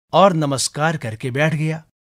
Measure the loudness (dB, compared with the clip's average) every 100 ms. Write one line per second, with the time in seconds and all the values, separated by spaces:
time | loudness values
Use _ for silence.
0 | _ 4 4 4 0 -2 -4 -2 -2 -2
1 | -6 -8 -6 -2 0 0 -4 -6 -12 _